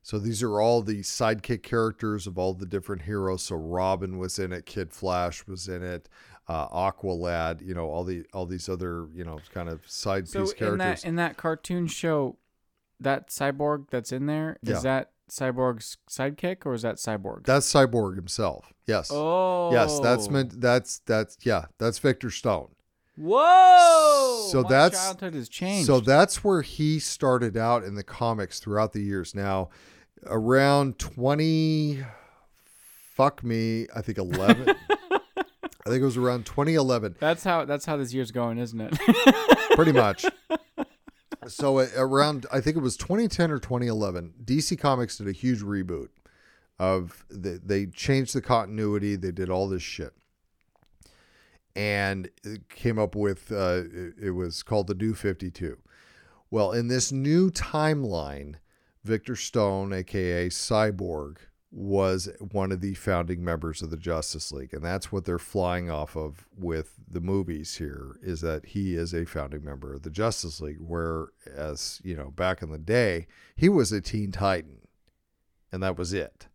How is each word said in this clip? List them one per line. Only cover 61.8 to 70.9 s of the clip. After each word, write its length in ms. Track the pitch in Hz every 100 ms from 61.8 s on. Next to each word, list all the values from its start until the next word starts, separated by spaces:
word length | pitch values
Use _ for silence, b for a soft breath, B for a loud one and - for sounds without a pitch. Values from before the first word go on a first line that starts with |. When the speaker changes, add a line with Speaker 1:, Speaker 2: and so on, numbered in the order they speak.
| 98 98 95 95 92 - 101
Speaker 1:
one 200 | 101 95
of 80 | 92
the 140 | 98
founding 500 | 95 - 90 85 87
members 380 | 87 82 80 78
of 80 | 82
the 60 | 80
Justice 540 | 85 82 76 78 -
League. 220 | 71 65
And 80 | 73
that's 280 | 85 95 -
what 120 | 98 90
they're 120 | 87
flying 500 | - 104 90 90 87
off 260 | 76 76 80
of 320 | 78 78 - 98
with 380 | 87 80 78 - -
the 120 | 87
movies 560 | 87 98 87 78 78 -
here, 400 | 76 67 67 -
is 180 | 92 80
that 260 | 82 78 -
he 280 | 101 98
is 200 | 85 85
a 100 | 85 85
founding 360 | 78 71 73
member 300 | 71 69 69
of 80 | 69
the 80 | 80
Justice 500 | 82 113 - 85 76
League, 180 | 76 76
whereas, 1200 | 82